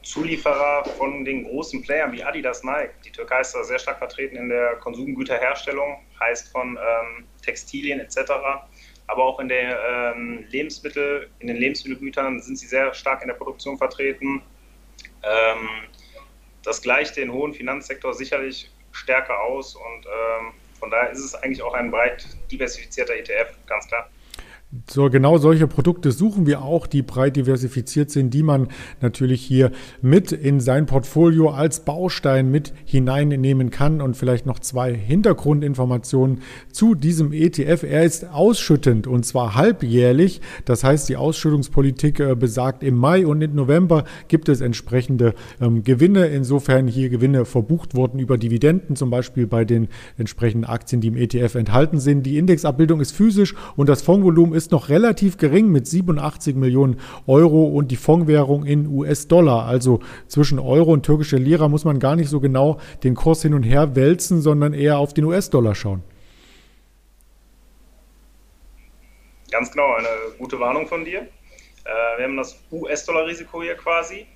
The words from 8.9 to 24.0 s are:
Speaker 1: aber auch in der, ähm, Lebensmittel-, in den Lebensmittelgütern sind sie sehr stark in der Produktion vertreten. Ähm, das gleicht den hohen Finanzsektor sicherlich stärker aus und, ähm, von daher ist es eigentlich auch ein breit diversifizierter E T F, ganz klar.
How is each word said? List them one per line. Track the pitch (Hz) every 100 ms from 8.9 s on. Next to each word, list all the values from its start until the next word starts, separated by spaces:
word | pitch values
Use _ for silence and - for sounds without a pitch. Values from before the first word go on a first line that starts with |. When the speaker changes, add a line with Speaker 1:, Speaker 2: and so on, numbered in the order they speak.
| _ -
Speaker 1:
aber | 110 131
auch | 131
in | 131
der, | 127 123 123 117 123 120 120
ähm, | 120 117 107
Lebensmittel-, | 131 156 - 147 147 143 143 - _
in | 120
den | 120
Lebensmittelgütern | 131 143 135 131 139 135 135 127
sind | 123 131
sie | -
sehr | 131 135
stark | - 139 131
in | 127
der | 117
Produktion | 135 - - 135
vertreten. | 131 - 139 135 135 139 - _ _ _ _ - - _
Ähm, | 107 110 113 110 110 110 110 _ _ - - _ _ _
das | 107 113
gleicht | 123 131 151 -
den | 127
hohen | 127 147
Finanzsektor | 147 127 139 - 139 131
sicherlich | 123 135 143 135 131 - _ _
stärker | - - 131 131 107
aus | 113 135 135 -
und, | 113 117 113
ähm, | 107 113 113 113 - - -
von | 110
daher | 113 123
ist | 131
es | 135 -
eigentlich | 131 127
auch | 120
ein | 123 120
breit | 110 123 - - - -
diversifizierter | 127 127 - - - 120
E | 113
T | 113
F, | 107 117 - -
ganz | 107 -
klar. | 117